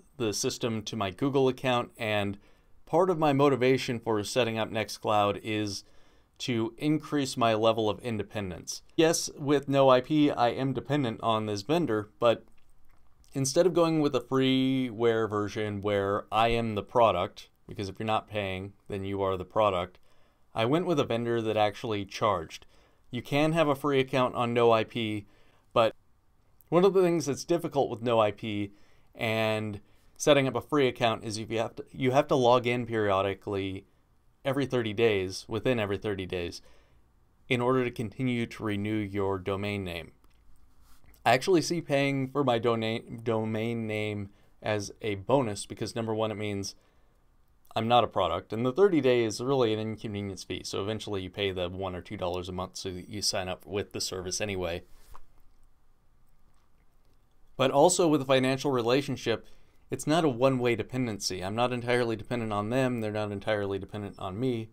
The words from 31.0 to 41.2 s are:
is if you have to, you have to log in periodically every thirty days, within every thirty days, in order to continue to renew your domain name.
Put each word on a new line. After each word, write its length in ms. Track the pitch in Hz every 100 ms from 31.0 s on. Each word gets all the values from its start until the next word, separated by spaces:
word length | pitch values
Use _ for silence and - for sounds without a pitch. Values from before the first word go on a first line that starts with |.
| 120 110
is 140 | 113 104
if 120 | 104
you 100 | 110
have 160 | 113 -
to, 100 | -
you 200 | - 131
have 160 | 131 151
to 80 | 151
log 320 | 120 123 120
in 180 | 120 113
periodically 1000 | 113 104 95 98 98 - 98 95 95 - _ _ _ _ _
every 220 | - 135 131
thirty 280 | 127 110
days, 500 | 104 117 101 92 95 -
within 320 | 110 131 120
every 180 | 104 98
thirty 280 | 110 98 90
days, 360 | 90 87 - - - _ _ _ _ _ _ -
in 100 | 123
order 220 | 123 131
to 80 | 123
continue 540 | - 107 - 131 120 117
to 180 | -
renew 340 | 110 101 104 110
your 420 | 104 101 98 98
domain 440 | 92 98 104 101
name. 280 | 92 85 78 _ - _ - - - - - - - -